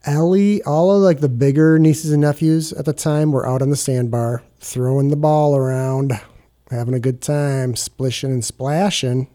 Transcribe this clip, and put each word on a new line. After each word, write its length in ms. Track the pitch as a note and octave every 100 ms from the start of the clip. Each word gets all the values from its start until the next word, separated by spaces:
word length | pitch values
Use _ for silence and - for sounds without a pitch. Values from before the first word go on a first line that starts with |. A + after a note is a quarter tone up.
| -
Ellie, 560 | D3 E3+ F#3+ G3+ G#3
all 300 | - D3+ F#3
of, 80 | G3+
like, 200 | F#3+ C#3+
the 80 | D3
bigger 500 | A#2 C#3 C#3 D#3+ D#3+
nieces 320 | D#3 D#3 D#3
and 80 | D3
nephews 520 | D3 C#3+ D#3+ D#3+ D#3
at 100 | D#3+
the 80 | D3
time 400 | C#3+ D#3+ D3+ D3+
were 160 | C3+ B2+
out 140 | C3
on 80 | C3+
the 80 | C#3+
sandbar, 680 | - B2+ A#2+ A#2 A#2 A#2+ - _
throwing 480 | - B2+ B2+ C3+ C#3
the 80 | D3
ball 400 | D3+ D3+ D3 C#3
around, 640 | C3 C3 C3 C3+ C#3 A2 - _ _ _ _
having 240 | A#2+ A#2+
a 60 | B2+
good 220 | C3 B2
time, 560 | - D3 C#3+ C3+ B2+ A2+
splishing 540 | - - C3 - C3+
and 120 | B2+
splashing. 880 | - - C3 D#3 G3+ - B2+ B2+ C3